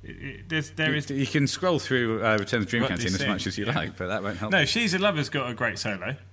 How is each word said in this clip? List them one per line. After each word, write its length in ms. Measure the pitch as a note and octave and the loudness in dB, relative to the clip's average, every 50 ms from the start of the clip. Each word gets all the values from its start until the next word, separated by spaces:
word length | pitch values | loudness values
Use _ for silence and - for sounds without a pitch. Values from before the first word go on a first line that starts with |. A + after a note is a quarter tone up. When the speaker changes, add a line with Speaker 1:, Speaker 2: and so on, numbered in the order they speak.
Speaker 1:
It, 80 | - - | -14 -14
it, 380 | - - - C#3 C3 - - - | -14 -12 -12 -12 -12 -12 -8 -4
there's, 220 | D#3+ D#3 D3 - | -2 -2 -2 -4
there 180 | - - D#3 D#3 | -4 -2 0 0
Speaker 2:
You, 60 | D3 | 0
Speaker 1:
is 120 | D3 C#3 - | 0 -2 -2
Speaker 2:
you 180 | C#3+ C3+ C3+ - | -2 -2 -2 2
can 180 | - D#3 C#3+ | 4 2 4
scroll 320 | C3+ - - - F#3 E3+ C#3+ | 4 2 0 2 2 2 2
through, 460 | - - C3 B2+ A#2+ A2+ A2+ G#2+ G2+ | 2 2 2 2 4 2 0 2 4
uh, 120 | A2+ G#2+ G#2+ | 4 4 4
Return 200 | G2 - - A#2 | 2 0 0 0
to 80 | G#2 | 0
Dream 160 | F#2 - A#2 | 2 2 2
Speaker 1:
What 60 | B2+ C3 | 2 2
Speaker 2:
Canteen 180 | F#2 E2+ A#2 F#2 | 0 0 0 0
Speaker 1:
you 40 | F#2 | 0
Speaker 2:
as 60 | F#2 | 0
Speaker 1:
say? 80 | C#3 A#2 | 0 0
Speaker 2:
much 180 | G2+ F#2+ - | 0 0 -2
as 100 | G2 F2+ | -4 -2
you 100 | - G2+ | -2 -2
Speaker 1:
Yeah. 100 | G#2+ C#3 | 0 0
Speaker 2:
like, 200 | - D#2+ - F2 | -2 -2 -4 -6
but 120 | - F#2 F2+ | -6 -4 -4
that 160 | G2+ G#2 F#2 | -2 -2 -2
won't 120 | G2+ G#2+ - | -4 -4 -4
help. 120 | G#2+ A2 | -2 2
Speaker 1:
No, 140 | F#3 F#3 D3 | 4 4 4
She's 280 | - - A3+ A#3 G#3 E3+ | 4 2 0 2 2 2
a 40 | F#3 | 2
Lover's 300 | G3 G#3 F#3 D3+ C#3+ - | 2 2 2 2 -2 -2
got 200 | - C#3+ C3 B2 | -2 -4 -2 -2
a 60 | A#2+ | -4
great 240 | A2 B2+ A2+ F#2+ - | -2 -2 -2 -2 -2
solo. 380 | - A2+ G2+ F#2 E2+ A2 C#3 C#3 - - | -4 -4 -4 -4 -4 -6 -6 -8 -10 -20